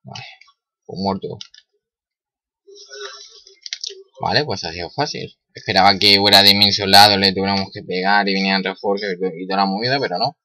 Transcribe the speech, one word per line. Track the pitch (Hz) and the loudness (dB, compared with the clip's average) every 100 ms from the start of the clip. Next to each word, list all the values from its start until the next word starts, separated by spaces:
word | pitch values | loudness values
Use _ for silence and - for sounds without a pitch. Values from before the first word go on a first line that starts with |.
Vale, | - - - - _ _ _ _ | -16 -18 -18 -20 _ _ _ _
pues | - 87 | -16 -6
muerto. | 98 98 - - - - _ _ _ _ _ _ _ _ _ _ 403 403 403 415 403 415 415 440 403 381 - - - 381 - - | -4 -4 -8 -12 -16 -20 _ _ _ _ _ _ _ _ _ _ _ -20 -20 -16 -16 -16 -20 -20 _ _ -14 -12 -12 -14 -20 -8
Vale, | 80 110 | -2 -2
pues | 147 95 | -2 -8
ha | 85 | -8
sido | 85 85 | -10 -10
fácil. | - 151 - - _ _ | -6 -6 -6 -12 _ _
Esperaba | - - 95 98 98 | -10 -2 4 4 4
que | 101 98 | 4 4
hubiera | 101 101 | 4 6
dimensionado, | 101 101 101 101 98 101 104 98 | 6 4 2 0 4 6 8 6
le | 98 | 2
tuviéramos | 95 98 98 92 | 0 -2 -2 -4
que | 104 | -10
pegar | 95 90 95 101 98 | -8 -4 2 2 2
y | |
vinieran | 95 98 98 | 0 0 0
refuerzos | 95 95 104 101 104 | -2 -4 -4 -2 -4
y | 90 | -4
to-, | 92 82 | -6 -6
y | 92 | -4
toda | 95 | -2
la | 98 | 0
movida, | 98 120 139 | 0 -2 -2
pero | 110 90 | -2 -4
no. | 127 - | -6 -6